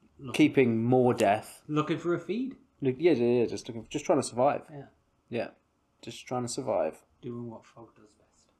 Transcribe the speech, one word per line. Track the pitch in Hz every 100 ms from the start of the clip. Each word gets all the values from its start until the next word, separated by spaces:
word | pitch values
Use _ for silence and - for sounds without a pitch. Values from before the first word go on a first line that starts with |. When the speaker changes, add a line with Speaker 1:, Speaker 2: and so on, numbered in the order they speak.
| _ _
Speaker 1:
Look- | 139
Speaker 2:
keeping | - 147 139 127 113
more | 117 127 123
death. | 117 104 107 - - -
Speaker 1:
Looking | 151 151 156
for | 170
a | 170
feed. | - 214 262 - _ _
Speaker 2:
Look, | 135 127
yeah, | 170
yeah, | 131 120 123
yeah, | 110
just | 101 -
looking, | 113 -
just | 151
trying | - 156
to | 120
survive. | 117 139 120 -
Speaker 1:
Yeah. | 147 131 _ _ _ _
Speaker 2:
Yeah. | 117 - - _ _ _ _
Just | - - -
trying | 123
to | 120
survive. | - 127 98 78 - _ _
Speaker 1:
Doing | 127 120 120
what | 110
Fog | - - 113
does | _ 107
best. | _ _ _ _